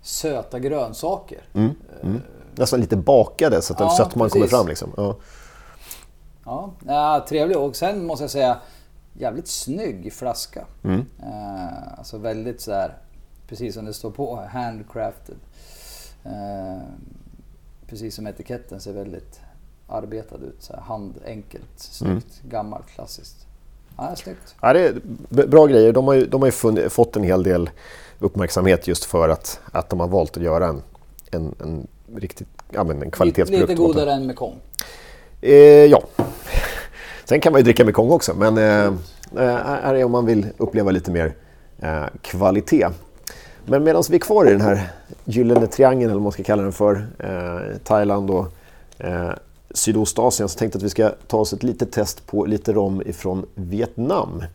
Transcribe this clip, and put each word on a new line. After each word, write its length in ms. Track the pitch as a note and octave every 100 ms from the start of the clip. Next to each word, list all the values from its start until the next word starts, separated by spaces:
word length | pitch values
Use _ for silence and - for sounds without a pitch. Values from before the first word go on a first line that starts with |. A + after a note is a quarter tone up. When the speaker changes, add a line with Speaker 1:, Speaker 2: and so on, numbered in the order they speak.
Speaker 1:
söta 580 | - - D#3+ C3+ - B2
grönsaker. 800 | C3 D3 A#2 G#2+ D#3+ F#3+ - - -
Speaker 2:
Mm, 160 | G2+ A2+ D3 - -
Speaker 1:
Eh, 60 | -
Speaker 2:
mm. 120 | A2+ - - - -
Nästan 240 | B2 B2+
lite 140 | A2 G#2
bakade, 640 | E2+ C3+ G#2+ - D#3 G2+
så 120 | -
att 40 | -
den 80 | G2+
Speaker 1:
Ja, 60 | F3
Speaker 2:
sötman 320 | G2 A#2+ A2
kommer 160 | G2+ G2+
Speaker 1:
precis. 120 | B2
Speaker 2:
fram, 100 | F2+
liksom. 240 | D#2 - -
Ja. 180 | G2+ - - - - - - - - - - - - - -
Speaker 1:
Ja, 260 | C3 G3 - C3+
ja, 380 | C#3+ D3+ D3+ D3
trevlig. 280 | D#3 D#3 F3+
Och 180 | C#3 -
sen 300 | F3 G#3 E3+
måste 180 | D3+
jag 80 | C#3+
säga, 260 | C3+ B2+ A#2+ - - - - _
jävligt 340 | - B2 A#2+ F3
snygg 680 | - - D#3+ G#3+ G2+ F#2
flaska. 520 | - B2+ A2+ - - - -
Speaker 2:
Mm. 220 | - F#2+ C3+ -
Speaker 1:
Eh, 760 | - G#2+ G#2 F#2+ F2 C#2+ - -
alltså 200 | - A2
väldigt 440 | A2 A2 A2+ A#2+
så 100 | -
här, 260 | G2 F2+ - - - - - -
precis 280 | A2 A#2+ G#2
som 100 | G#2+
det 80 |
står 180 | G#2+ A2
på, 240 | G2+ C#3+ A#2+ F#2+
handcrafted. 840 | B2+ A#2+ A2 G#2+ A#2 G#2+ - - - - - - - - - - -
Eh, 580 | - G#2 G2+ G2+ F#2+ F#2 - - - - - - - - - - -
precis 280 | A2 A2 G#2
som 120 | G#2+
etiketten 520 | G2 - B2 - G2
ser 140 | -
väldigt 460 | G2+ G2 - - - - - - _ -
arbetad 480 | A2 G2+ A2 A2 C2
ut, 200 | C2 -
så 140 | -
här 80 | -
handenkelt, 840 | - G#2+ G2 - - A2 G2+ - - -
snyggt, 640 | - - - F#2 - -
Speaker 2:
Mm. 100 | C3
Speaker 1:
gammalt, 380 | A2+ G#2 G#2+ -
klassiskt. 580 | - - - - - - - - - - -
Ja, 180 | E3+ F3
snyggt. 400 | - F#3 - -
Speaker 2:
Ja, 120 | A#2
det 60 | D3+ E3+
är 60 | A#2+ - A#2 -
b-, 180 | B2+ C3
bra 180 | D3 D3+
grejer. 280 | B2 A2
De 140 | B2 C3+
har 60 |
ju, 120 | C3+ B2+
de 160 | C3+
har 60 | C3+
ju 40 |
funn-, 380 | A#2 A#2 A2 -
fått 260 | - A#2 G#2+
en 80 |
hel 200 | F#2 F#2
del 260 | F#2 F2 E2+ - - - - -
uppmärksamhet 680 | G2 - F2 - F#2+ F2 -
just 180 | F2 -
för 240 | F2 D#2+
att, 300 | D#2+ - - -
att 180 | - -
de 100 | F2+
har 80 | F2
valt 300 | F#2+ D#2+ -
att 60 |
göra 240 | E2+ D#2+ F2
en, 140 | C#2+ - - - - -
en, 240 | E2+ D#2+ -
en 280 | D#2 D#2+ - - - A2+
riktigt, 320 | F2+ - - - -
ja, 120 | -
men 180 | E2+ D2
en 80 | C#2+
kvalitetsprodukt. 580 | - F2+ - F#2+ G3 F#3
Speaker 1:
Lite 120 | E3+
godare 300 | E3 D3+ C#3+
än 140 | C#3 C3
Mekong. 280 | B2 B2+ - - - - - - - - -
Speaker 2:
Eh, 120 | - C#3+ D3 D3 D3
ja. 180 | C#3+ - - - - - - - - - - - - -
Sen 140 | C#3
kan 100 | D#3+
man 60 | C#3
ju 40 |
dricka 220 | A#2+ A#2 A2+
Mekong 260 | G#2 A2+
också, 220 | D#3+ -
men, 240 | F2 G#2+ A2
eh, 280 | G#2+ G#2 G2+ F#2 E2+ - - -
eh, 120 | B2+ B2 -
här 280 | C#3+ C#3 C3+
är 80 | B2
om 60 |
man 140 | B2 A2+
vill 220 | A2+ G#2 -
uppleva 340 | A2 A2 G2
lite 200 | F#2+ E2
mer, 220 | E2+ D#2+ D2 - - - -
eh, 240 | D#2+ D#2 C#2+ -
kvalitet. 640 | - F#2 F#2+ F#2+ - D#3 E2+ E2 - - - - - - -
Men 180 | C3+
medan 200 | D#3 E3 E3
vi 60 | E3+
är 40 |
kvar 280 | - G#3+ D#3
i 40 |
den 100 | G2+
här 300 | G#2 G2+ F2+ - - - -
gyllene 420 | A2+ A#2+ A#2+ A2+
triangeln, 360 | - C3 C3
eller 100 | A#2
vad 80 | G2+
man 80 | G2+
ska 120 | G2
kalla 200 | F#2+ G#2
den 80 | G2
för, 360 | F#2+ G#2 G2+ G#2+ -
eh, 580 | G2+ F#2 F2 F2 G2+ G2+
Thailand 520 | - G#2+ G#2 G2+ G2
och, 160 | F#2 F2 - - - - -
eh, 320 | F2+ F2 F2 - - - _
Sydostasien, 760 | - - A2 G#2 - B2+ - G2+
så 100 | -
tänkte 160 | A2 G2
jag 40 |
att 60 | G2
vi 40 |
ska 220 | - G#2+ - -
ta 100 | A2+
oss 160 | G#2+
ett 100 | G2+
litet 280 | A#2+ - A#2+
test 360 | - G#2 - -
på 180 | G#2 F#2
lite 280 | G#2+ -
rom 280 | G#2+ G2 F#2+ -
ifrån 400 | E2+ F#2+ F#2 - -
Vietnam. 880 | F2+ G2+ A#2 A#2 B2 F#3+ F#2 E2+ E2